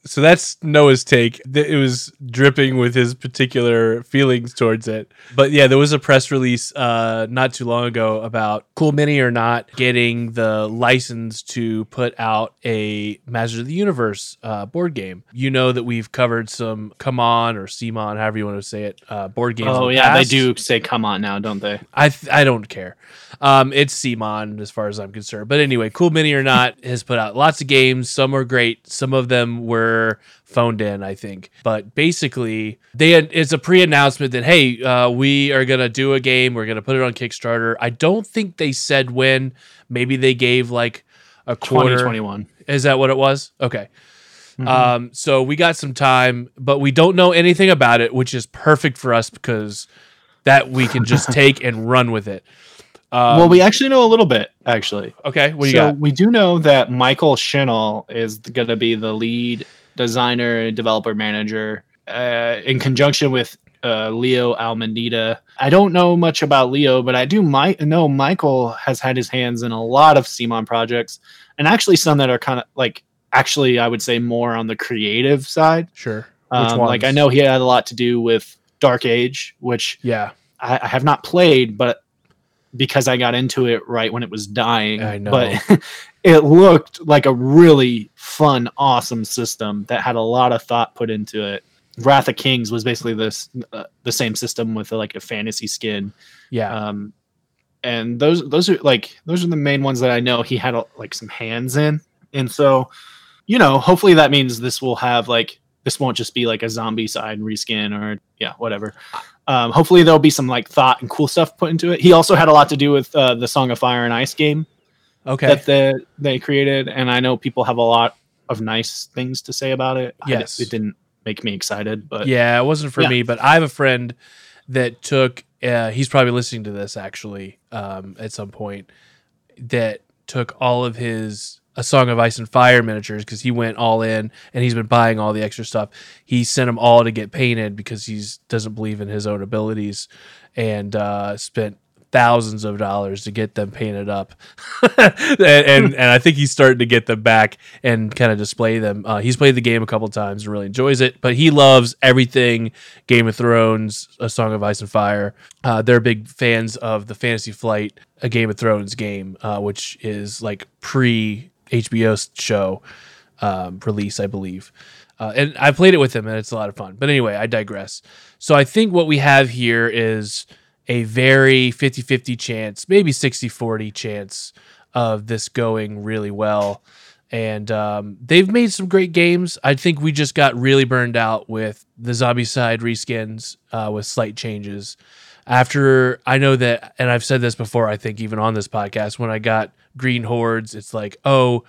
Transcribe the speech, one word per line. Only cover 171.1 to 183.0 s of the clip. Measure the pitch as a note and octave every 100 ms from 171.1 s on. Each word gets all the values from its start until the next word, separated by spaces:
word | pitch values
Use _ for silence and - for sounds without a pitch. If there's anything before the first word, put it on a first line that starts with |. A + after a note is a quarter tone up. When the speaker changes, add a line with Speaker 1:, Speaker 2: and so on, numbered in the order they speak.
| A#2 C3 C3+ C3+ C3 B2+
Speaker 1:
fifty | A#2 C#3 B2+
fifty | A#2+ B2+ B2+ A#2+
chance, | - A2+ G#2+ G2+ -
maybe | G3 F3+
sixty | C3+ C3+ A#2+ B2+
forty | - A#2 A2 G#2+
chance | G#2 A2+ G#2 G2 - - - _ _ _ B2
of | A#2 A2 G#2+
this | A2+ -
going | - A#2 A2 G#2+ G#2
really | G#2 A2 G2+
well. | G2+ G#2+ G#2 G2+ G2+ _ _ _ _ _
And, | A#2 A2+ G#2+ G#2
um, | G#2+ G#2 G#2 G#2 G2 B2
they've | E3 F#3+
made | A#3 A#3+
some | - F#3+
great | F#3+ F#3
games. | E3 E3+ F3 F3+ -
I | C3+ C#3
think | F3 D3+
we | D#3
just | D3 D3
got | - C#3 A#2+
really | C3 C3+ C3
burned | B2+ A#2+ A#2
out | A2+ A2 -
with | A2 A2 G#2 _ _
the | A#2
Zombicide | A#2 B2 A#2+ A#2 - A#2+ A2+
reskins, | A#2 A2+